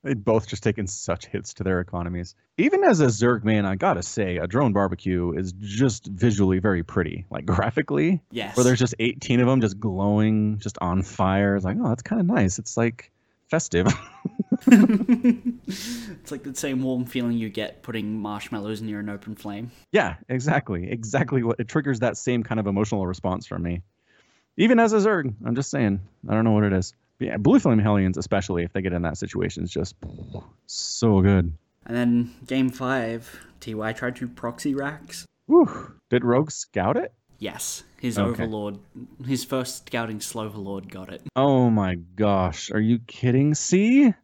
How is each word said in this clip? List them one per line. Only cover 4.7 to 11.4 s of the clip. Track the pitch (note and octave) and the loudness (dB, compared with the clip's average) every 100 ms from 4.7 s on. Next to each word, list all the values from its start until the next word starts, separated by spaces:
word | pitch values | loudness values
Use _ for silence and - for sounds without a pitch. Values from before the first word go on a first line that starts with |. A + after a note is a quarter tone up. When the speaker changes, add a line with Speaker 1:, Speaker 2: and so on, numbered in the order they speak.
Speaker 1:
barbecue | G2+ G2 F2+ - F2+ F2 | 2 0 -2 -2 0 0
is | D#2+ F#2 | -2 -6
just | F2+ G#2 G#2 C3 A2 - | -8 -8 0 0 0 -8
visually | F#2+ A#2+ G2+ F#2+ F#2 | 0 0 4 2 2
very | G2+ F2+ | 2 0
pretty. | D#2+ - E2 F2 F2+ | -2 -2 -2 -4 -10
Like, | - D2+ | -8 -2
graphically, | F2 G#2+ D#3+ - C#3+ D#3 F#3 _ | 0 0 -2 -2 0 0 0 _
Speaker 2:
Yes. | A#2 G2+ - | -10 -4 2
Speaker 1:
where | B2 | 4
there's | B2+ | 4
just | B2 - | 0 0
eighteen | A#2 C3 - B2 | -2 -2 0 2
of | B2 | 4
'em | C3 | 4
just | A2 G2 | 2 -2
glowing, | G#2+ F#2 G2+ G#2 G#2+ G#2+ G#2+ G#2+ | -6 0 2 4 4 2 0 -2
just | G#2 - | -6 -6
on | F2+ F#2 | -2 -2
fire. | F#2+ - F#2+ F#2+ | -2 0 2 4